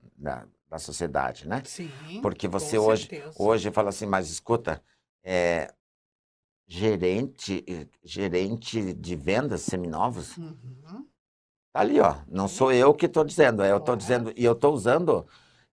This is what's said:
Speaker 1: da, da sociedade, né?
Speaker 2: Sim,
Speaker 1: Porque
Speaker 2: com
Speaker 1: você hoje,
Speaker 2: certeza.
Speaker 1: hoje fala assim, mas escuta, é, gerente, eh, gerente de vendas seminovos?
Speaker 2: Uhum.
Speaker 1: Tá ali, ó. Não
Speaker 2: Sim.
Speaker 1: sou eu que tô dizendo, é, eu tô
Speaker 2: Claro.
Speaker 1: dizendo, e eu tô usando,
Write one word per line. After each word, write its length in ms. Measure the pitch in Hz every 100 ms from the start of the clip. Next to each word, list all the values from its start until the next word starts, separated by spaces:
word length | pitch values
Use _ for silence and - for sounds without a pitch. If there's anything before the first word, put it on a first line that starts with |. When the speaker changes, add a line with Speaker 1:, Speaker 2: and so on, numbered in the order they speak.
| _ -
Speaker 1:
da, 280 | 73 64 50 _ _
da 100 | 80
sociedade, 680 | - 71 85 69 65 - 73
né? 140 | 120
Speaker 2:
Sim, 240 | 123 - 165 131 156 196
Speaker 1:
Porque 280 | 101 90 98
Speaker 2:
com 40 | 95
Speaker 1:
você 180 | - 107
hoje, 300 | 107 110 -
Speaker 2:
certeza. 260 | 156 - -
Speaker 1:
hoje 320 | 101 113 -
fala 200 | - 101
assim, 160 | 98 107
mas 220 | 95 82
escuta, 540 | 80 - 117 98 76 _ _ _ _
é, 500 | 92 90 87 85 - _ _ _ _ _ _ _ _ _ _
gerente, 1000 | 85 110 98 90 98 135 - - 92 -
eh, 180 | 87 71 _
gerente 880 | 85 85 98 87 98 117 - 113 98
de 200 | 85 80
vendas 480 | 82 71 107 143 92
seminovos? 760 | - 92 87 78 117 117 - -
Speaker 2:
Uhum. 680 | 160 139 127 127 156 208 285 _ _ _ _ _ _
Speaker 1:
Tá 80 | 143
ali, 200 | 214 294
ó. 160 | 82 71 -
Não 220 | 95 98
Speaker 2:
Sim. 80 | -
Speaker 1:
sou 160 | 131
eu 200 | 127 135
que 140 | 147 175
tô 140 | 165
dizendo, 400 | 147 - 135 110
é, 80 | 98
eu 80 | 101
tô 60 | -
Speaker 2:
Claro. 140 | 117
Speaker 1:
dizendo, 320 | 104 123 113 117
e 80 |
eu 100 | 117
tô 180 | 117 143
usando, 520 | 143 104 147 170 101 - _ _ _ _